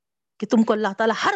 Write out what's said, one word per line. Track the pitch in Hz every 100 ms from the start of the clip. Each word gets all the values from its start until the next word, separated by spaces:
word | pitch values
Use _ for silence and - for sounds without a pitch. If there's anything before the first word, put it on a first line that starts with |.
| _ _ _ -
کہ | 202
تم | 226
کو | 226
اللہ | 214 214 196
تعالی | 226 208
ہر | 370